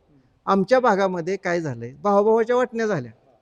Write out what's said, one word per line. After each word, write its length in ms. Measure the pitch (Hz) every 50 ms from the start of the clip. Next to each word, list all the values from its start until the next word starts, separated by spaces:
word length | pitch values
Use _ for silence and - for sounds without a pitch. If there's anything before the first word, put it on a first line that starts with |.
| _ _ 156 139 _ _ _ _ -
आमच्या 340 | 185 190 196 190 185 254 262
भागामध्ये 560 | 240 247 208 185 196 190 185 180 165 165 196
काय 240 | 196 - 180 170 175
झालंय, 320 | 165 151 123 117 117 120 135 139 151
भावाभावाच्या 540 | 202 202 202 208 220 220 226 226 220 247
वाटण्या 300 | 247 254 247 226 226 226
झाल्या, 260 | 214 202 151 123 117 113 _ _ _ _ _